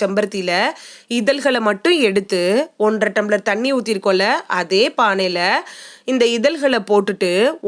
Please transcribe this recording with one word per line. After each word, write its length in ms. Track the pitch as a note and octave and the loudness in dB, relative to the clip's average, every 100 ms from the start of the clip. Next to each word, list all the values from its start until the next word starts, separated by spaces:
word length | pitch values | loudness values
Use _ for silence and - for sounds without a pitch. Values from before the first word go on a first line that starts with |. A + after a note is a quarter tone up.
செம்பருத்தியில 520 | G3 G3 G#3 G3+ F3+ F3 B3 D#4 - - - A#3+ | -2 0 -2 -4 -2 0 -2 -4 -14 -18 -6 -2
இதழ்களை 420 | G#3+ C#4 C#4 B3 G#3+ | 0 0 0 0 0
மட்டும் 280 | G3+ E4 F4 A3+ | 0 2 2 2
எடுத்து 320 | G3 F#3+ F#3 F3 A3 D#4 - G#3+ | 0 -2 -2 0 0 -2 -2 0
ஒன்றரை 240 | G#3+ G#3 G#3 | 0 0 -2
டம்ளர் 320 | G#3 G#3 G#3 | -2 -2 0
தண்ணி 200 | G3+ B3+ C4+ | -2 0 -2
ஊத்திருக்கோம்ல, 500 | A#3 G3 G3 F#3 G3+ C#4 - F#3 | -2 -2 0 2 2 0 -2 -4
அதே 220 | F3 F#3+ C#4 - | 0 0 0 2
பானையில 400 | A3 F#3+ F#3 F3 F3+ C4+ - - - - - | 0 2 -2 0 0 0 -4 -14 -20 -12 -4
இந்த 120 | C4 A#3+ A#3 | 2 2 2
இதழ்களை 440 | C4+ E4 C#4 A#3+ F#3+ | 0 2 0 0 2
போட்டுட்டு 400 | G#3 G3 G3 F#3 F3+ B3+ D#4+ | 2 2 0 0 2 0 0